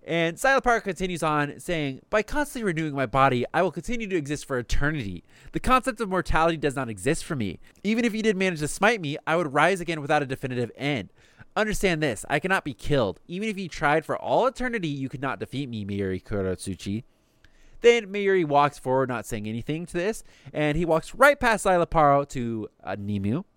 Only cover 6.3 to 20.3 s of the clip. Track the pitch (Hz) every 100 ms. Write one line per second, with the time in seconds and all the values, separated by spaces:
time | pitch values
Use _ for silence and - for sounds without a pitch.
6.3 | 160 165 170 147 139 123 104 101 165 -
7.3 | 151 104 80 - - 196 226 240 214 220
8.3 | 190 190 165 147 - 202 233 151 151 -
9.3 | 160 170 139 160 190 175 160 139 151 139
10.3 | 127 131 123 117 - 139 139 90 _ _
11.3 | _ - - 214 185 190 160 156 107 -
12.3 | 147 - 190 156 127 - 143 104 90 -
13.3 | 175 220 196 185 - 151 156 156 131 -
14.3 | 143 233 254 247 233 165 143 135 123 135
15.3 | 104 107 127 139 117 98 101 98 95 -
16.3 | 104 95 92 - 90 - 104 - _ _
17.3 | _ _ _ - - 233 233 202 202 196
18.3 | 190 156 143 143 - 131 131 131 120 107
19.3 | 113 104 113 - 156 170 175 185 226 -